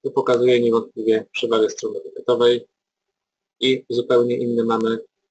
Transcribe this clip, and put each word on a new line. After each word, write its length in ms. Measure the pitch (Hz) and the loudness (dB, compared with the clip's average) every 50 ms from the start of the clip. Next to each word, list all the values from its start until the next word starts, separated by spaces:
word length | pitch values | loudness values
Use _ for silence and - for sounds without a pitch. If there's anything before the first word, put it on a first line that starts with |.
| - | -8
To 80 | 135 | -4
pokazuje 480 | - 135 - - 123 120 123 127 123 120 | -4 -2 0 0 0 2 4 2 4 4
niewątpliwie 640 | 120 117 113 113 110 - _ 117 107 113 110 110 110 _ | 2 2 2 0 -2 -4 _ -4 0 0 0 0 -2 _
przewagę 380 | - - - 113 113 110 107 101 | -8 -6 -2 -2 0 2 0 0
strony 320 | - - - - - - | -2 -6 -10 -8 -8 -10
popytowej 640 | - - - - - - 98 113 120 120 123 120 120 _ _ _ _ _ _ _ _ _ _ _ _ _ _ _ _ _ _ _ | -12 -14 -16 -8 -2 -2 0 4 4 2 2 2 -4 _ _ _ _ _ _ _ _ _ _ _ _ _ _ _ _ _ _ _
i 260 | 123 131 135 131 - _ | 0 0 0 -2 -4 _
zupełnie 480 | 120 123 123 - 127 120 120 120 120 | -4 -4 -2 2 2 2 2 2 -2
inny 280 | - 120 120 120 117 117 | -2 -2 -2 -2 -2 0
mamy 340 | 113 113 110 113 113 113 113 - _ _ _ _ _ | 0 0 0 0 -2 -2 -4 -8 _ _ _ _ _